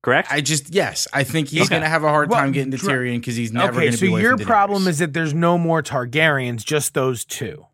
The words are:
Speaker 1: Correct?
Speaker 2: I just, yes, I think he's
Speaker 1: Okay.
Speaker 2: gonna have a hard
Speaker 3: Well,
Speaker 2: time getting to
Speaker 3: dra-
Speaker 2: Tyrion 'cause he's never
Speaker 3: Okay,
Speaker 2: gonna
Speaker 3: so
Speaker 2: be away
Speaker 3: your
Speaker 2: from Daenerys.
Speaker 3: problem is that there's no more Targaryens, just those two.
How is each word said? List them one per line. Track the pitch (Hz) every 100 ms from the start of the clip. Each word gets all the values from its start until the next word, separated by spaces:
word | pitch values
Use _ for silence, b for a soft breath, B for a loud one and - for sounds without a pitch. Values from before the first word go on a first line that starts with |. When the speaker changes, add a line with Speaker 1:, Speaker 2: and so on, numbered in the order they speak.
Speaker 1:
Correct? | - 135 -
Speaker 2:
I | 143
just, | 135 151 147
yes, | 180 131 - -
I | 139
think | 139 160 139
he's | 156
Speaker 1:
Okay. | 190 196
Speaker 2:
gonna | 156
have | 160
a | 151
hard | 151 151
Speaker 3:
Well, | 226
Speaker 2:
time | 139
getting | 135 135
to | 131
Speaker 3:
dra- | 196 131
Speaker 2:
Tyrion | 123 120
'cause | 127 117
he's | 113
never | 117 185 240
Speaker 3:
Okay, | 151
Speaker 2:
gonna | 120
Speaker 3:
so |
Speaker 2:
be | 185
away | 175
Speaker 3:
your | 226
Speaker 2:
from | 254
Daenerys. | 208
Speaker 3:
problem | 220 202 202 185
is | 151
that | 170
there's | 151 160
no | 156 170 175
more | 165 165
Targaryens, | 143 139 123 139 160 139 123 117 -
just | 151 - 147
those | 131 120
two. | - - 117 - _